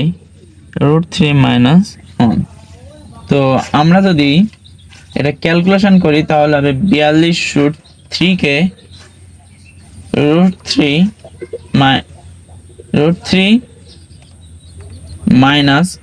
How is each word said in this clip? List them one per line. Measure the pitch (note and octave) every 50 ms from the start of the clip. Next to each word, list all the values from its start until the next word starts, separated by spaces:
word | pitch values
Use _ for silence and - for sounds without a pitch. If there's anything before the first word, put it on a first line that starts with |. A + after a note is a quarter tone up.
| C#3 D#3+ F3 - - - - - - - - - - - - - C3
রুট | C#3+ D3+ D#3+ E3+ - -
থ্রি | - F3 D3 C#3+ C#3+ C3
মাইনাস | B2+ B2 A#2+ B2 B2+ D#3 F3+ G#3 - - - - - - -
ওয়ান। | A#2+ A2+ F#2 - F2+ - - - - - - - - - - - - - - - - -
তো | C#3+ C#3+ C3+ C3 C3 B2 A2+ - - C#3+
আমরা | D3+ E3 F3 F#3+ G3 G3
যদি | F3+ C#3+ C#3+ C#3+ C#3 E3 G#3 G#3+ - - - - - - - - - - - - - -
এটা | B2+ C#3+ C#3+ - -
ক্যালকুলেশন | E3 E3 E3+ F3 F#3 G3 G3 G3 G3+ F#3+ F#3 F3+
করি, | D#3+ D3 D3+ D#3 -
তাহলে | D#3 D3+ D3 D3+ D3+
হবে | C#3+ C#3 C#3+ C#3 C3 C3 -
বিয়াল্লিশ | - D3 D3+ D3 D3+ D#3 D#3+ E3+ E3+ - - - -
রুট | D3 C#3+ D3 D#3 - _ - - - - -
থ্রি | - - D#3+ F3+ F#3+ F3+ -
কে | D3 C#3+ C#3+ E3+ F#3+ - - - - - - - - - - - - - - - - - - - - - - - - - - - - - - C#3+ D3
রুট | D#3 E3+ F3+ F#3+ F#3 - - -
থ্রি | - - D3 D3 C#3+ D#3 F#3 G#3+ - - - - - - - - - - - - - -
mi-, | C#3 C3+ C3 - - - - - - - - - - - - - - - - - - - - -
রুট | D3 D#3+ F3 - - -
থ্রি | - F#3 F#3+ G3 A3 B3 - - - - - - - - - - - - - - - - - - - - - - - - - - - - - - - - - - - B2+ C3+
মাইনাস | C3+ C#3+ D3 C#3+ C#3+ C#3 D3 F3 F3+ - -